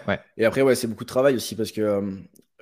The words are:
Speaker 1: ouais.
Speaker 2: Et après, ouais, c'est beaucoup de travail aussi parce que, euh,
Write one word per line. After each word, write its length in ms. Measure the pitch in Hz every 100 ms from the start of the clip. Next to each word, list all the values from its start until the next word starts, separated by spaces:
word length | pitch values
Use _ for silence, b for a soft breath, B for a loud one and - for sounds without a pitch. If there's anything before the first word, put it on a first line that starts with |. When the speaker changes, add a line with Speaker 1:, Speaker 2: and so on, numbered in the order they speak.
| -
Speaker 1:
ouais. 120 | 95 - -
Speaker 2:
Et 80 | 110
après, 160 | 131
ouais, 140 | 135 123
c'est 100 | 113
beaucoup 200 | 107 120
de 40 |
travail 260 | 127 139 120
aussi 200 | - 104
parce 160 | 107
que, 100 | 107
euh, 200 | 107 101 101 95 85 _ _ _